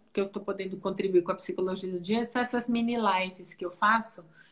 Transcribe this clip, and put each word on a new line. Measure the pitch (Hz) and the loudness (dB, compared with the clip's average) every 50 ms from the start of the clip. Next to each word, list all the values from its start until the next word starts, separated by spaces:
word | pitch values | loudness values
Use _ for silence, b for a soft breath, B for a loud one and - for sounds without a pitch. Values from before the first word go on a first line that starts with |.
| _ _ | _ _
que | - 202 | -2 -2
eu | 196 196 | -2 0
tô | - 202 | -2 -6
podendo | - - 190 190 190 190 190 - | -4 -4 -4 -4 -4 -6 -6 -4
contribuir | - 190 190 - 190 190 185 175 | -4 -2 -2 0 2 4 4 4
com | 170 185 185 | 4 4 0
a | |
psicologia | - - - 180 - 185 185 185 190 190 185 | -4 -4 -6 -4 -2 -2 -2 -2 -4 -4 -4
do | 185 180 | -6 -4
dinheiro | 170 180 214 233 233 226 | -2 0 0 0 0 0
são | - 247 | 0 0
essas | 240 240 - 240 240 - | 0 0 0 -2 0 0
mini | 233 233 233 233 240 | 0 2 2 2 0
lives | 233 220 202 190 185 185 185 185 - 180 - - | 2 2 4 4 2 2 -2 -4 -10 -16 -18 -12
que | - 185 | -8 -8
eu | 175 | -8
faço, | 175 - 214 208 226 226 220 - - - 170 - _ - - _ | -2 2 4 4 4 4 2 -2 -8 -14 -16 -20 _ -20 -20 _